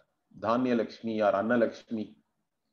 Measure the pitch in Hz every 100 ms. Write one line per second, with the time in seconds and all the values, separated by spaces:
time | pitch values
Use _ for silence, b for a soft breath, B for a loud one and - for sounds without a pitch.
0 | _ _ _ 92 101 123 127 120 107 -
1 | 113 107 104 98 107 120 113 - - 113
2 | 104 - _ _ _ _ _